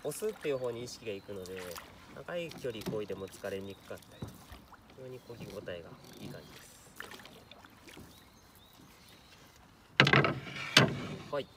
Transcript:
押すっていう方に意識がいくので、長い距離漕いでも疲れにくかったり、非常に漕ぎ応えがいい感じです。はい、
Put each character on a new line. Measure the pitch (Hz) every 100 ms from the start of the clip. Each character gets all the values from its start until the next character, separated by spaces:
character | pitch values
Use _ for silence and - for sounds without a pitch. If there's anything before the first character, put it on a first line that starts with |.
| 143
押 |
す | 147 214
っ |
て | 208 156
い |
う | 135
方 | 127
に | 117 123
意 |
識 | - 113
が |
い | 98
く | -
の | 101
で、 | 90 92 90 82 - - - -
長 | - 175
い | 165
距 | - 135
離 | 113
漕 | 139 110
い | 104
で | 95
も | 95
疲 | - 101
れ | 98
に | 98 95
く | -
か | 98
っ |
た | - - -
り、 | - - - - - - -
非 |
常 | 131
に | 127
漕 | - 117
ぎ | -
応 | 98
え | 101 90
が | 85 - - -
い | -
い |
感 | -
じ | - -
で |
す。 | - - - - - - - - - - - - - - - - - - - - - - - - - - - - - - - - - - - - - - - - - - - - - - -
は | 113
い、 | -